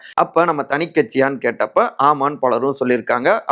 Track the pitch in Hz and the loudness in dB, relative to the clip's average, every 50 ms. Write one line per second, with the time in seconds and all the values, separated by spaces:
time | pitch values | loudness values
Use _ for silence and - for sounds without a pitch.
0 | - - - - 170 - - 165 170 175 160 147 135 - 139 147 170 165 160 160 | -8 -8 -2 -2 -2 0 0 0 0 0 0 -2 -4 -4 -2 -4 -4 -2 0 -2
1 | 139 113 - 131 135 139 139 117 127 120 110 98 107 107 - 180 233 - - - | -2 0 0 0 0 0 0 -2 -4 -4 -2 -2 -4 -2 0 0 0 0 0 0
2 | 135 143 151 135 135 143 147 123 131 127 117 117 123 139 135 - 127 123 123 117 | 2 2 2 2 0 -4 -2 -2 -2 0 0 0 0 -2 -2 -2 -2 0 0 -2
3 | 101 - 117 123 127 165 208 226 - - | 0 -2 -2 0 2 0 0 0 0 -2